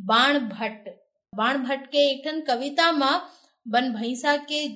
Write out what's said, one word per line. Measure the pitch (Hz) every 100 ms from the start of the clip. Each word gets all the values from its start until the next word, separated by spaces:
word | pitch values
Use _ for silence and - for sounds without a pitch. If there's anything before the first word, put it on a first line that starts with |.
बाण | 190 220 269 285
भट्ट। | 226 180 220 214 - - _ _ _
बाण | 202 226 277
भट्ट | 247 269 262
के | 285 285
एक | 269 294
ठन | 311 302
कविता | 240 277 285 330
में | 311 269 339 349 - _ _ 233
बन | 226 262
भैंसा | 214 226 247 294 294
के | 294 302 294